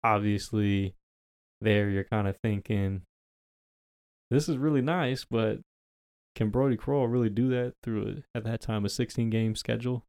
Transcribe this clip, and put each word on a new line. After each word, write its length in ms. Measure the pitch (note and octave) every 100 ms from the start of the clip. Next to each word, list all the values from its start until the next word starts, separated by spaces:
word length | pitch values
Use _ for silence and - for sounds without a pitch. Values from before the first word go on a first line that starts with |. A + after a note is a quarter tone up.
Obviously, 880 | A#2 G#2 G#2 G#2 - G#2+ G#2 G2+ G2 - _ _ _ _ _ _
there 280 | G#2+ G#2 G2+
you're 140 | G2
kinda 320 | G2 G#2+ G2+ -
thinking, 600 | A2+ G2+ - G#2 G2 F#2+ - _ _ _ _ _ _ _ _ _ _ _ _
"This 200 | B2+ D#3
is 80 | C3+
really 240 | D3 C#3+
nice, 420 | C3 F3 C3+ C3
but 380 | - A2+ A2 G#2+ - _ _ _ _ _ _ -
can 140 | A2
Brodie 260 | A#2 C3+ A#2
Croyle 320 | - C#3+ A#2+
really 220 | B2 A2+
do 180 | G#2 C3
that 280 | B2+ B2 -
through, 420 | - A2 G#2 G#2 - A#2+
a, 20 |
at 60 |
that 160 | A2 A#2
time, 240 | - A2
a 60 | G2+
sixteen-game 680 | - A#2+ - A2+ A2 A2+ G#2
schedule?" 480 | - A#2 B2 B2